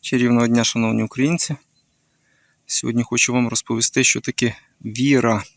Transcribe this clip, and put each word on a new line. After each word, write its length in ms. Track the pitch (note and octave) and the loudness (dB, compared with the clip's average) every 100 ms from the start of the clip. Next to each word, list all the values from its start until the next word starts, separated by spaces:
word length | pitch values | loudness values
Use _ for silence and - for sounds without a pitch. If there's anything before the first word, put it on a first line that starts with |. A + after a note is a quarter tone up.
Чарівного 440 | - C3 B2 A#2+ A#2 | -2 0 2 4 4
дня, 160 | A#2 | 2
шановні 400 | A2+ A#2+ A2+ A2+ | 0 0 -2 -2
українці. 520 | A2 - C#3 E3+ - D3+ _ _ _ _ _ _ _ _ _ _ _ | -4 -2 -2 0 -4 -8 _ _ _ _ _ _ _ _ _ _ _
Сьогодні 380 | - B2 A#2 | -4 -2 -2
хочу 300 | A#2 A#2+ - | -2 -2 0
вам 140 | B2 A#2 | 0 0
розповісти, 560 | G#2+ - A2+ A2+ - | -2 -4 -2 -2 0
що 180 | B2+ - | 0 0
таке 340 | - - A#2+ - _ _ - | -4 -2 -4 -4 _ _ -12
віра. 580 | A2 C3+ C3+ A#2 G#2+ G2 | -2 2 4 4 0 -4